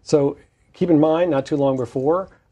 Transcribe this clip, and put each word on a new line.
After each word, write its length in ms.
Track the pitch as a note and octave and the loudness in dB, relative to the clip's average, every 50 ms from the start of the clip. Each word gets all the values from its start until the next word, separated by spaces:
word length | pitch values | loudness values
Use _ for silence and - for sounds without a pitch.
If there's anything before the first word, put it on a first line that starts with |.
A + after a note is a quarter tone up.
so 360 | _ - D#3+ D3 C#3 C#3 - - _ _ _ _ _ _ _ | _ 0 0 2 2 -2 -4 -8 _ _ _ _ _ _ _
keep 160 | - F#3 F3 | -4 0 2
in 100 | D#3+ C#3+ | 2 4
mind, 320 | D#3 D#3 D#3+ E3 F3+ E3+ | 4 2 2 0 0 0
not 140 | C#3 C3+ C3+ | 0 -2 -2
too 120 | - D#3+ | -4 -2
long 180 | C#3 C#3 C#3 C3+ | -2 0 0 -2
before, 540 | C3 A#2+ - - C3+ C3 D3+ E3+ F#3 F#3+ - - _ _ _ | -2 -6 -6 -6 -4 -2 -2 -2 -2 -4 -8 -16 _ _ _